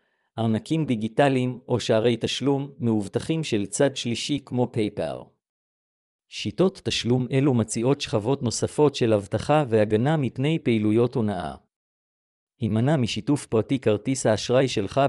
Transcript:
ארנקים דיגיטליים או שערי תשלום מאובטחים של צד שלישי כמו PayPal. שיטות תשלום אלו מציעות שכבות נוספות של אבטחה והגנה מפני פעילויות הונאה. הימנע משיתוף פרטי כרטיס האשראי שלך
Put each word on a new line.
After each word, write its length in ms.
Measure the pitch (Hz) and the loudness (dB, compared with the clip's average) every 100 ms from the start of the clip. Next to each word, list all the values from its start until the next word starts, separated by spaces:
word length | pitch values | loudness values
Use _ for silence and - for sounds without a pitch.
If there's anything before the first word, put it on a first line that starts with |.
| _ _ _ - | _ _ _ -4
ארנקים 480 | 113 107 - 160 139 | 0 0 0 -2 0
דיגיטליים 720 | 117 110 - 143 131 123 123 - | -2 -2 2 2 2 -2 -6 -4
או 120 | 120 | -2
שערי 380 | - 113 120 117 | 2 2 2 0
תשלום 520 | - - 131 139 139 - | -2 -2 0 0 -4 -4
מאובטחים 640 | 120 110 98 123 - 160 | -2 0 -2 -6 -4 -4
של 220 | 156 107 101 | -2 -2 -2
צד 300 | - 139 131 | 0 0 0
שלישי 440 | 123 - - 143 - | -6 -6 -4 -6 -4
כמו 260 | 123 123 | -2 -2
PayPal. 520 | 123 107 - 80 62 - _ _ _ _ _ _ _ _ _ _ | -2 -4 -4 -6 -8 -14 _ _ _ _ _ _ _ _ _ _
שיטות 520 | - 107 - 170 - | -10 -6 0 0 0
תשלום 440 | - - 113 127 123 | -6 -2 0 0 0
אלו 220 | 131 143 | 2 2
מציעות 480 | 123 107 117 120 143 | 2 0 0 0 0
שכבות 420 | - 113 104 139 | -2 -2 -2 -2
נוספות 520 | 127 - 110 - 147 143 | -2 -2 -2 2 2 2
של 180 | 120 | 2
אבטחה 500 | 104 98 110 - 151 135 | 2 0 -4 2 2 4
והגנה 500 | 110 104 107 131 160 | 2 2 2 2 0
מפני 420 | 123 - 139 165 | -2 -2 -2 0
פעילויות 560 | 139 113 107 110 123 127 | 0 2 2 2 2 0
הונאה. 400 | 107 92 78 67 _ _ _ _ _ _ _ _ _ - | -2 -4 -8 -10 _ _ _ _ _ _ _ _ _ -6
הימנע 380 | 110 107 123 160 | -2 2 2 2
משיתוף 480 | 117 113 117 143 - | 0 -2 -2 -2 0
פרטי 340 | 113 104 131 | -2 0 0
כרטיס 460 | 113 104 - 135 127 | 2 0 0 0 0
האשראי 420 | 107 - 123 135 | 0 2 2 2
שלך 340 | - 98 - | 0 -2 0